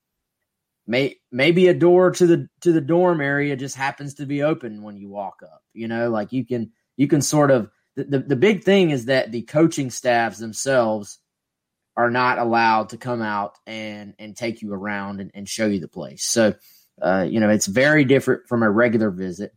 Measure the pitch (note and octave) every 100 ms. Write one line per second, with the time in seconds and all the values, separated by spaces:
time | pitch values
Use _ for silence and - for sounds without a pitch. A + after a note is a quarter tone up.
0 | _ _ _ _ _ _ _ _ - B2
1 | C#3 - _ B2 D3 F3 F3+ C#3+ F3 F3+
2 | F3+ F3+ F3 D#3+ C3 _ F3 D#3+ C#3 E3+
3 | F3+ E3 C#3 C#3+ C#3+ C3+ C3+ C3+ C3+ -
4 | C#3+ C#3+ C#3 C#3+ D3 D#3 A#2 G#2+ G#2 G2+
5 | G2+ G2 F#2+ - E2+ D2+ _ - A2+ A2+
6 | A#2 A2 G2+ C3 A2+ A#2+ A2 _ _ -
7 | C#3 D#3 - D3+ C#3+ B2+ G2+ _ _ -
8 | C#3 C#3 C3+ C3 G3 F#3+ F3+ G3 E3+ C#3
9 | A2+ C3 A2+ A#2 - D3+ D#3+ D#3 C3 -
10 | B2 A#2 A#2 G2 A2+ G2+ C3+ C3 A2+ G#2+
11 | G2+ - _ _ _ _ _ _ _ -
12 | A#2+ B2 B2+ G2+ A#2+ A#2 A2+ A2 G#2+ A#2
13 | B2+ A#2 G#2+ G#2 G2+ - - A2 G#2+ G#2
14 | G2+ - G#2+ G2 A#2 A2+ G#2+ G2 G#2 G2+
15 | G2 G2 F#2 G2+ G2+ - G#2+ G2 D2+ F2+
16 | C2+ - - - A2 - _ _ _ _
17 | F2 F#2+ F2 A2+ G#2+ G#2+ - G2+ C#3+ D3+
18 | C3 C3+ C3 - - A#2+ A2 G#2 A#2+ A2
19 | G#2+ F2+ F#2 F2 G2+